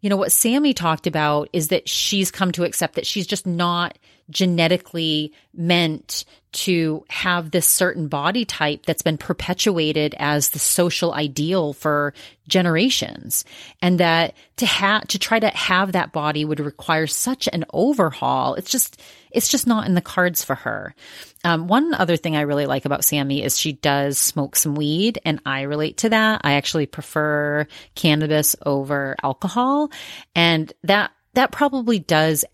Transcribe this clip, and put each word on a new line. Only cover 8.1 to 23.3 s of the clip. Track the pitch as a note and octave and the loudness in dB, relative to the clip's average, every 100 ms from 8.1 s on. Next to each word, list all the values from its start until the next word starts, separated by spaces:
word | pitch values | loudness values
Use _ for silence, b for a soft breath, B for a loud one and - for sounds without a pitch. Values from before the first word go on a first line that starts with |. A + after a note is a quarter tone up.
| C#3+ D3+ A3 | -2 0 -2
type | A3+ - D3+ D3 - | -4 -2 -2 -2 -4
that's | D#3+ | -2
been | E3+ D#3 | -2 -2
perpetuated | - F3 - F3+ - F3 D#3 D3+ D3+ - | -4 -6 -4 0 0 2 0 2 0 -2
as | C#3+ D3 C#3+ | 0 0 0
the | D3 | -2
social | - - F3 - E3+ | -2 2 2 2 -2
ideal | D3+ D3+ C3+ D#3 F#3+ D3+ | -2 -4 -2 0 0 0
for | C#3 D#3 D3 D3 B B B - | -2 0 0 0 B B B 0
generations, | F#3 F3+ E3 B3 - - - - - B B B B | 2 4 2 2 0 -4 -10 -6 -6 B B B B
and | F3+ F3+ | 2 4
that | F3 E3 E3 b b - | 4 4 2 b b -4
to | A#3+ | -2
ha-, | - G3 G#3+ - | 2 2 0 0
to | F#3+ | -6
try | - A3+ | 0 2
to | G#3+ | 2
have | - - F#3 F#3+ | -2 2 2 2
that | F#3 - | 0 -2
body | D#3+ D3+ D3+ | -2 -2 -2
would | D3+ D3+ | -2 -2
require | D3 - - D#3+ D#3+ | -4 -8 -2 0 0
such | - - C4 - | -2 -2 -2 -2
an | F3 D#3+ | -2 -4
overhaul. | - A#3 C4+ E3 - B2+ C3 B2+ | 0 2 4 2 2 0 0 0
It's | - - | -4 -4
just, | B3+ - - B B B | -2 -2 -6 B B B
it's | - - | -2 0
just | C#4 - | 0 2
not | A3 - | 0 2
in | |
the | F3+ | 0
cards | - - F3+ E3+ | 0 0 0 0
for | - | -4
her. | C3 - G#2+ F#2+ - B B B B | -4 -4 -6 -10 -16 B B B B
Um, | E3+ E3 F3 | -2 -2 2
one | A3+ D#4+ | 2 2
other | D4+ F3 E3 | 0 0 0
thing | E3+ D#3 | 0 -2
I | |
really | D3 C#3+ C#3+ | 0 0 0
like | C3+ C#3 | -2 -2
about | C#3+ | -2
Sammy | - D3 C#3 | 0 0 -2